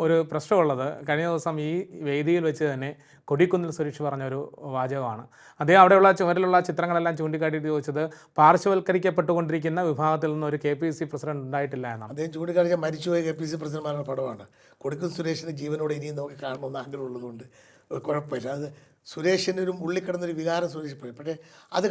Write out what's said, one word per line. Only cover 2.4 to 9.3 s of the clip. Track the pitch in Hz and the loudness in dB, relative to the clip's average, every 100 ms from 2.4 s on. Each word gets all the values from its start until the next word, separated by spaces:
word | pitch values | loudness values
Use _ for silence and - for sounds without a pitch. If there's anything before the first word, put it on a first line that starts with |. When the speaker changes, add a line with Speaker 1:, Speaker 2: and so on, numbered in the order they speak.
| 160 | 2
Speaker 1:
വെച്ച് | 143 156 | 0 -2
തന്നെ | 131 135 151 _ - - | -2 -6 -10 _ -20 -4
കൊടിക്കുന്നിൽ | 143 180 185 170 151 | 2 4 2 -2 -4
സുരേഷ് | 147 - 147 | -6 -4 -6
പറഞ്ഞൊരു | 135 135 135 147 - 147 | -4 -6 -6 -8 -12 -8
വാചകമാണ്. | 131 131 139 127 107 123 - - - | -4 -4 -4 -4 -6 -12 -20 -20 -4
അദ്ദേഹം | 147 190 | 6 10
അവിടെയുള്ള | 185 196 196 190 | 10 10 8 6
ചുമരിലുള്ള | 175 175 185 180 175 | 2 2 4 4 2
ചിത്രങ്ങളെല്ലാം | 160 170 170 170 160 | -2 0 0 0 -2
ചൂണ്ടിക്കാട്ടിയിട്ട് | 156 156 156 156 151 | -2 -2 -2 -2 -2
ചോദിച്ചത് | 151 143 143 160 - - - | -2 -2 -4 -4 -6 -6 6
പാർശ്വവൽക്കരിക്കപ്പെട്ടുകൊണ്ടിരിക്കുന്ന | 151 175 202 196 190 185 185 165 160 | 8 8 6 2 2 2 2 2 2